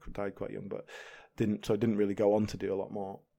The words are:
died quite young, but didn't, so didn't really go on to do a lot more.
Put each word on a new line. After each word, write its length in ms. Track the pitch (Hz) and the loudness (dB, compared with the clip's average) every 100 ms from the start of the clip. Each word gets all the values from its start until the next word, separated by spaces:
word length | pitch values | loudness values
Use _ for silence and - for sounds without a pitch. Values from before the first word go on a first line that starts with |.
| - | -10
died 220 | - 101 | -6 -6
quite 160 | - 101 | -6 -8
young, 160 | 104 98 | -8 -8
but 200 | - - - - - - - | -10 -10 -16 -18 -20 -16 -2
didn't, 300 | 107 104 - | 0 0 0
so 100 | 104 | 2
didn't 220 | 113 104 | 4 4
really 160 | 101 | 2
go 200 | 98 104 | 4 6
on 120 | 104 104 | 6 2
to 100 | 95 | -2
do 160 | 98 | -4
a 20 | 98 | -4
lot 100 | - | -4
more. 300 | 104 98 101 _ | -8 -10 -12 _